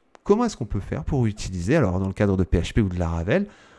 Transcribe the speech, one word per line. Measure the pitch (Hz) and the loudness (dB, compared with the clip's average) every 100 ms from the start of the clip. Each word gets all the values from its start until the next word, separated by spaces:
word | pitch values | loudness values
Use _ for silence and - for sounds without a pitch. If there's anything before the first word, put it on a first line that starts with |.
| _ - | _ -6
comment | - 214 240 | 2 2 2
est-ce | - | -2
qu'on | 113 | -6
peut | 104 | -6
faire | - 95 | -4 -6
pour | - 143 113 | -2 0 0
utiliser, | 104 - 92 87 160 | -2 -8 -4 0 2
alors | 107 90 | 2 0
dans | 95 | -2
le | |
cadre | 92 101 95 | 0 2 2
de | 90 | 2
P | 90 | 0
H | 82 | 0
P | - | 0
ou | 101 | 0
de | 87 | 0
Laravel, | 85 85 82 170 202 - - | -2 -2 0 0 -2 -10 -20